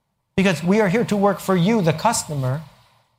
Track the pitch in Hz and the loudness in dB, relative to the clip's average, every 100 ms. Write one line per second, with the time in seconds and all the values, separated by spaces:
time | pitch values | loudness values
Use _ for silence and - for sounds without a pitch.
0 | _ _ _ - 190 170 170 208 208 208 | _ _ _ 0 0 0 0 2 2 0
1 | 226 208 202 190 - 190 170 226 170 160 | 0 0 0 0 0 0 2 2 0 0
2 | 220 226 - 147 127 139 160 _ _ _ | 0 -2 -4 -6 -4 -4 -8 _ _ _
3 | _ | _